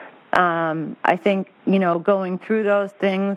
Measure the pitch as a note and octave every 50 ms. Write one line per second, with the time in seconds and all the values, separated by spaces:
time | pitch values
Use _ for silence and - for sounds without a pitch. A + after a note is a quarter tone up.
0 | - - - - - _ - F3+ F3+ F3 E3 E3 E3 D#3+ D#3 D#3+ D#3 - - -
1 | - - E3+ F#3 - G#3 G3 F#3+ F#3+ - _ _ _ - F#3+ G3 F#3+ F3 E3+ E3+
2 | E3 - G3+ F#3+ F#3+ F3+ F#3 F3+ - - A3 A3 G#3+ G#3 G3+ G3+ G3+ G3 - -
3 | - G3 F#3+ F#3+ G3 G3 G3